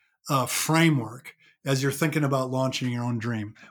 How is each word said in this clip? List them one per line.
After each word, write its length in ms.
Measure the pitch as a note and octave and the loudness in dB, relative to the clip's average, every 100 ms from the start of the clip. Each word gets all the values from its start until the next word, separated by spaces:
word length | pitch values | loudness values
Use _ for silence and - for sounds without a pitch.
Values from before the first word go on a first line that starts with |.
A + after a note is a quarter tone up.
| _ _ - | _ _ -2
uh, 160 | C#3 A#2+ | 0 0
framework 920 | - - D#3+ E3 C#3+ A2 A#2 - - _ _ C#3 | -2 2 4 6 4 0 -10 -18 -20 _ _ -2
as 160 | C3+ | 0
you're 100 | C#3 | 0
thinking 320 | C3 D#3+ D#3 | 0 0 0
about 280 | C#3+ C3+ C3 | 0 0 0
launching 400 | C3 C3 B2 B2+ | -2 -2 -2 -4
your 120 | A#2+ | -2
own 160 | A#2+ A#2+ | -2 -2
dream. 360 | A#2 A2+ G#2 - - | -2 -4 -6 -12 -14